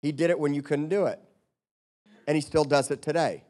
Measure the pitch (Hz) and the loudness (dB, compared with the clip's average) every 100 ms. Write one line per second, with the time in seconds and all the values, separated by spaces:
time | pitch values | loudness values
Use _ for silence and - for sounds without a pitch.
0 | 147 143 165 175 147 143 139 147 156 196 | -4 0 0 2 0 -2 0 -2 0 0
1 | 165 92 - _ _ _ _ _ _ _ | 0 -2 -10 _ _ _ _ _ _ _
2 | _ - - 156 147 160 147 143 131 143 | _ -16 -2 -2 0 0 4 2 2 -4
3 | - 156 147 82 - | -2 0 0 -2 -14